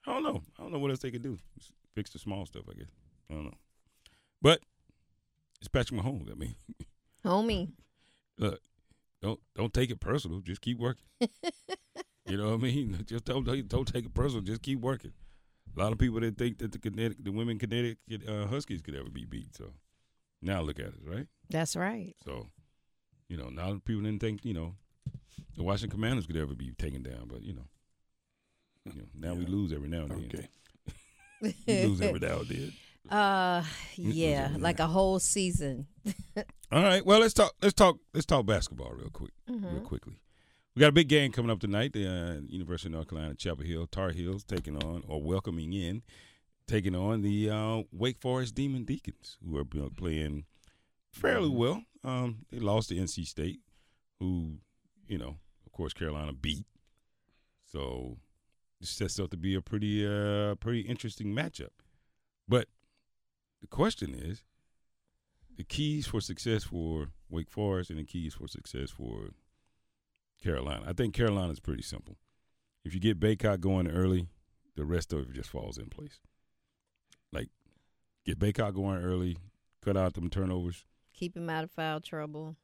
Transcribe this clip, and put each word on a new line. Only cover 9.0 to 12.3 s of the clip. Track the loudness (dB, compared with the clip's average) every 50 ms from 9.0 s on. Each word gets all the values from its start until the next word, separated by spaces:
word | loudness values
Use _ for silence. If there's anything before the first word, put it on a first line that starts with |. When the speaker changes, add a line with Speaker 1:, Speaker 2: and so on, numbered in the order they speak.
| _ _ _ _
Speaker 1:
don't, | -4 -4 -4 -4 _ _ _
don't | -4 -4 0 2
take | 2 2 2
it | 0 -6
personal. | -2 -2 -2 -2 -2 -4 -6 -6
Just | -6 -8 -8 -6
keep | -2 -4 -2 0
working. | -2 -2 -2 -4 _ -20 _ _
Speaker 2:
<laughs> | -4 -4 _ _ -8 -8 -8 -8 _ -10 -10 -10 _ _ _ -16 -16 _ _ _ _
Speaker 1:
You | -4